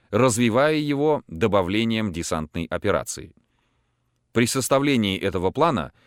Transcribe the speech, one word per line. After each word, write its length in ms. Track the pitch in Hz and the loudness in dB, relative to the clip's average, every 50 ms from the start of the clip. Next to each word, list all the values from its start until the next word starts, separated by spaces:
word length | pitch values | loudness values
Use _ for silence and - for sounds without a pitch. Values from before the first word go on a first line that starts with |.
| _ - | _ -4
развивая 640 | - 107 123 131 113 110 123 117 104 123 139 151 156 | 0 2 2 2 2 2 2 2 2 2 2 2 2
его 460 | 156 151 147 143 139 147 156 151 139 - | 0 0 -2 -2 0 0 0 0 0 -4
добавлением 880 | - 82 82 85 - 92 101 92 85 98 107 113 113 113 110 107 104 82 | -8 -6 -2 0 2 2 2 2 2 0 0 0 0 0 0 -2 -2 -4
десантной 540 | 82 82 - 92 82 78 73 - 85 82 | -4 -6 -4 -4 -4 -6 -6 -6 -8 -6
операции. 680 | - - 87 - 101 92 76 - - - - 73 - _ _ _ _ _ _ _ _ _ _ _ _ _ _ _ _ _ _ _ _ - | -6 -6 -4 -2 0 0 0 -2 -4 -10 -12 -14 -18 _ _ _ _ _ _ _ _ _ _ _ _ _ _ _ _ _ _ _ _ 0
При 140 | 113 120 | 0 0
составлении 720 | 113 - 135 123 - 175 135 139 147 139 123 107 98 92 95 | 0 0 -2 -2 2 2 2 2 2 2 2 2 2 0 0
этого 320 | - 98 95 95 87 92 | -2 -2 -2 0 -2 -2
плана – 420 | 87 131 147 170 147 98 73 64 - _ _ | 0 2 0 2 2 0 -4 -6 -10 _ _